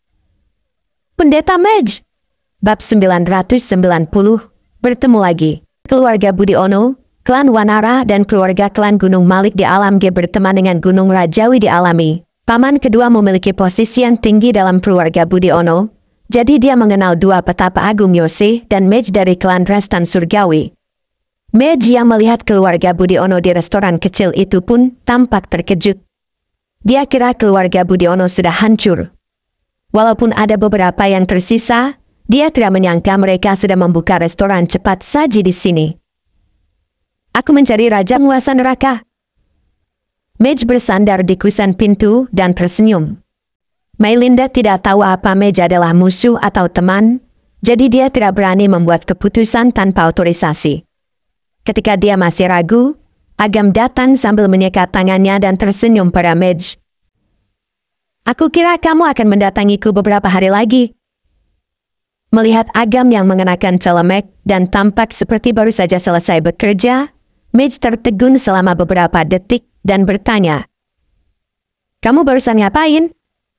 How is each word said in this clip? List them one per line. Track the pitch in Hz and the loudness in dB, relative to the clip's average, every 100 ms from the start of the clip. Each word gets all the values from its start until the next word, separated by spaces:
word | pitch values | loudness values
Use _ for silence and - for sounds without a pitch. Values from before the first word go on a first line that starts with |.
| _ _ _ _ _ _ _ _ _ _ _ - | _ _ _ _ _ _ _ _ _ _ _ -2
"Pendeta | 311 302 311 381 | 0 2 0 0
Mage." | 392 427 226 - _ _ _ _ _ _ | 2 2 0 -6 _ _ _ _ _ _
Bab | 202 214 | -2 -2
sembilan | - 214 185 175 175 | 0 0 2 0 0
ratus | 185 185 247 | -2 0 -2
sembilan | - 185 185 165 160 | -2 0 0 0 -2
puluh, | 208 202 226 - _ _ _ | 0 0 0 -4 _ _ _
bertemu | 247 240 262 220 | -4 0 2 2
lagi. | 185 160 156 156 _ _ | 2 0 -2 -4 _ _
Keluarga | - 262 254 214 196 | -2 0 2 2 0
Budi | 185 196 180 | 0 0 2
Ono, | 190 196 240 269 _ _ | 0 0 -2 -4 _ _
klan | - 254 277 | -2 2 2
Wanara | 220 208 208 220 254 226 | 2 2 0 0 0 0
dan | 202 202 | 0 0
keluarga | 202 185 190 202 | 0 0 0 -2
klan | 202 208 208 | 0 0 0
Gunung | 190 185 180 | 2 2 2
Malik | 185 202 | 2 0
di | 185 185 | 0 0
Alam | 190 202 196 | 0 0 0
G | 226 | 0
berteman | 180 175 190 190 190 | -2 -2 -2 0 0
dengan | 185 170 | 0 0
Gunung | 185 185 190 | 0 2 2
Rajawi | 190 170 185 226 254 | 0 0 0 2 2
di | 202 | 2
Alami. | 175 180 165 156 165 - _ - | 2 2 0 -2 -4 -10 _ -2
Paman | 233 269 285 | 0 2 0
kedua | 254 214 240 | 0 2 2
memiliki | 226 196 190 196 | 2 2 0 -2
posisi | 185 185 - 226 - 240 | -2 -2 -2 -2 0 0
yang | 233 | 0
tinggi | 220 214 240 208 | 2 2 2 2
dalam | 185 185 | 0 0
keluarga | 202 180 165 175 170 | 0 0 0 0 0
Budi | 180 175 | 0 0
Ono, | 165 170 170 214 _ _ _ - | 0 0 0 -2 _ _ _ -4
jadi | 240 233 294 | -2 2 2
dia | 262 | 2
mengenal | 247 214 196 185 170 | 2 2 2 0 0
dua | 190 185 175 | 0 0 -2
petapa | 175 185 180 | -2 -2 -2
agung | 185 214 196 175 | -2 0 2 2
Yose | 160 - 208 233 - | 0 0 0 -2 -2
dan | 196 190 | 0 2
Mage | 226 214 | 0 0
dari | 196 185 180 | -2 0 0
klan | 185 180 180 | 0 0 0
Restan | 202 202 175 170 | -2 -2 -4 -2
Surgawi. | 185 170 208 185 156 - - _ _ _ _ _ _ _ | -2 -2 0 0 0 -4 -12 _ _ _ _ _ _ _
Mage | 220 285 302 226 | 0 2 2 2
yang | 240 233 | 2 2
melihat | 220 220 233 - | 2 2 0 0
keluarga | 202 190 170 180 175 | 0 2 0 0 0
Budi | 185 165 | 0 0
Ono | 185 180 | 0 0
di | 175 | 0
restoran | 175 165 202 196 170 | 0 0 -2 -2 -2
kecil | 185 - 185 | -4 -4 -2
itu | - 190 185 | -2 -2 -2
pun | 180 240 254 - | 0 0 0 -2
tampak | - 240 247 202 185 | -2 0 0 -2 -4
terkejut. | 170 - 180 202 190 _ _ _ _ _ _ _ _ | -6 -4 -2 -2 -4 _ _ _ _ _ _ _ _
Dia | 208 269 285 | 0 0 0
kira | 262 247 247 | 0 0 0
keluarga | 214 190 185 185 | 2 2 2 0
Budi | 175 185 175 | 0 0 0
Ono | 185 180 | 0 -2
sudah | 185 175 165 | -2 -2 0
hancur. | 220 220 202 165 85 _ _ _ _ _ _ _ _ | 0 2 0 -2 -6 _ _ _ _ _ _ _ _
Walaupun | 208 226 220 233 | 0 0 0 -2
ada | - 196 208 | 0 -2 0
beberapa | 208 202 180 190 196 | 0 0 -2 0 0
yang | 190 185 | 0 0
tersisa, | 185 - 226 - 233 262 - _ _ - | -2 -2 -2 0 -2 -2 -8 _ _ -2
dia | 262 311 | 0 0
tidak | 285 208 | 0 0
menyangka | 190 185 170 196 196 | 0 0 0 0 0
mereka | 190 185 208 | 0 0 -2
sudah | 190 - 185 | -2 0 0
membuka | 175 170 170 180 | 0 0 0 -2
restoran | 170 - 196 185 175 | -2 -2 -2 0 -2
cepat | - 208 190 - | -2 -2 -4 -4
saji | 294 302 208 185 | -2 0 0 0
di | |
sini. | 180 190 165 156 170 _ _ _ _ _ _ _ _ _ _ _ _ _ 240 | -2 -2 -2 -4 -8 _ _ _ _ _ _ _ _ _ _ _ _ _ -4
"Aku | - | 0
mencari | 285 262 311 240 | 2 2 2 0
Raja | 202 185 254 | 0 0 0
Penguasa | 277 262 277 262 | 2 0 0 0
Neraka." | 254 254 269 233 - _ _ _ _ _ _ _ _ _ _ _ _ - | -2 -2 -2 -4 -10 _ _ _ _ _ _ _ _ _ _ _ _ -2
Mage | 247 277 233 | -2 0 0
bersandar | 247 - 190 208 190 | -2 0 0 0 0
di | 185 185 | -2 -2
kusen | 208 214 196 185 | -2 0 -2 0
pintu | 214 196 214 233 262 | 0 0 0 0 -2
dan | 185 185 180 | -2 -2 -2
tersenyum. | 180 - 220 190 156 - _ _ _ _ _ _ _ - | -4 0 0 0 -2 -8 _ _ _ _ _ _ _ -2
Mailinda | 208 240 247 247 262 | 0 2 2 2 0
tidak | 254 214 185 | 0 0 0
tahu | 202 196 196 | 0 0 0
apa | 185 208 190 | 0 0 0
Mage | 202 190 | 0 0
adalah | 175 180 170 | 0 0 2
musuh | 175 185 180 240 233 | 2 2 0 0 0
atau | 202 196 175 | -2 -2 -2
teman, | - 180 196 220 247 - _ _ _ | -2 0 2 0 -2 -8 _ _ _
jadi | - 240 262 | -2 2 2
dia | 254 262 | 2 0
tidak | 262 202 190 | 0 -2 0
berani | 190 190 202 | 0 2 2
membuat | 175 170 165 - | 2 2 0 -2
keputusan | - 202 233 220 240 240 | -4 -2 0 0 0 0
tanpa | 220 196 185 165 | 0 0 0 0
otorisasi. | 165 170 170 165 156 151 151 - _ _ _ _ _ _ _ | 0 -2 -2 -4 -4 -4 -6 -10 _ _ _ _ _ _ _
Ketika | - 214 214 202 | -6 -4 -2 0
dia | 202 190 | 0 0
masih | 180 - 185 | 0 0 0
ragu, | 180 165 233 262 302 _ _ _ - | 0 0 0 0 -4 _ _ _ -6
Agam | 214 208 202 | -2 0 0
datang | 220 254 254 254 269 | 0 -2 0 0 2
sambil | 214 208 202 | 0 0 2
menyekat | 190 190 185 180 | 2 0 -2 -2
tangannya | 196 185 190 190 196 | -2 0 2 0 0
dan | 196 185 | 0 0
tersenyum | 202 196 233 220 180 | -2 0 0 2 2
pada | 180 175 165 | 0 0 0
Mage. | 185 170 - - _ _ _ _ _ _ _ _ _ _ _ _ _ _ 226 | 0 -2 -6 -12 _ _ _ _ _ _ _ _ _ _ _ _ _ _ -8
"Aku | 247 320 | -2 -2
kira | 339 339 339 | 0 0 0
kamu | 330 320 330 | 0 0 0
akan | 262 214 | 0 0
mendatangiku | 202 196 190 202 202 214 202 | 2 0 0 -2 0 0 0
beberapa | 202 202 202 | 0 0 0
hari | 185 190 | 0 0
lagi." | 202 226 254 233 _ _ _ _ _ _ _ _ _ _ _ _ _ _ | 0 0 0 0 _ _ _ _ _ _ _ _ _ _ _ _ _ _
Melihat | 220 220 226 226 | 0 2 0 0
Agam | 220 233 254 247 | -2 0 0 2
yang | 220 190 | 2 2
mengenakan | 190 185 175 190 180 | 0 0 -2 -2 0
celemek | 180 175 175 190 - _ | 0 0 0 -2 -4 _
dan | - 190 180 | -4 -2 0
tampak | 202 202 202 220 | 0 0 -2 -4
seperti | - 185 220 240 | -4 -4 -2 -2
baru | 226 220 | 0 -2
saja | 220 175 180 | -2 -2 -2
selesai | 185 170 185 170 | -2 -2 0 -2
bekerja, | 165 - 214 202 247 254 294 _ _ _ _ 233 | -2 -2 -2 0 0 -2 -4 _ _ _ _ 0
Mage | 277 - | 0 -2
tertegun | 240 226 240 202 247 262 | -4 -2 -4 0 2 2
selama | - 190 185 170 | 0 0 0 -2
beberapa | 175 185 170 175 | -2 -2 0 0
detik | 156 185 - 247 - _ 196 | -2 -2 -2 -6 -6 _ -4
dan | 196 | 0
bertanya, | 190 196 220 214 175 143 - _ _ _ _ _ _ _ _ _ _ _ _ _ | 0 -2 -2 -2 0 -2 -8 _ _ _ _ _ _ _ _ _ _ _ _ _
"Kamu | 226 277 277 | -2 0 2
barusan | 262 - 220 | 0 0 0
ngapain?" | 202 302 320 302 330 - _ _ _ | 0 0 0 0 -2 -8 _ _ _